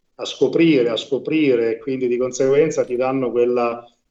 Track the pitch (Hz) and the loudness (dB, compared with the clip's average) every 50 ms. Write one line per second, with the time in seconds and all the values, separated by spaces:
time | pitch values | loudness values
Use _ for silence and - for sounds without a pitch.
0 | _ _ _ - - - - - 143 120 - 151 170 165 151 131 117 117 113 107 | _ _ _ -12 -10 -8 -4 0 0 2 2 4 4 4 4 4 2 2 0 -4
1 | - - 139 120 - 143 151 160 151 135 123 117 117 113 110 - - 139 131 127 | -4 -4 -4 -4 -4 -2 -2 0 2 2 2 2 2 0 -2 -4 -4 -6 -4 -2
2 | 127 120 123 123 127 127 123 - 135 135 135 143 160 156 147 135 123 - 123 120 | -2 -2 -2 -2 -2 -4 -2 -2 0 2 4 4 2 2 0 -2 -4 -2 -2 -2
3 | 127 127 135 135 127 117 110 120 120 123 123 123 120 120 117 - - - _ _ | -2 -2 -2 -2 -2 -2 0 0 0 2 2 0 -2 -2 -4 -6 -12 -18 _ _
4 | _ _ | _ _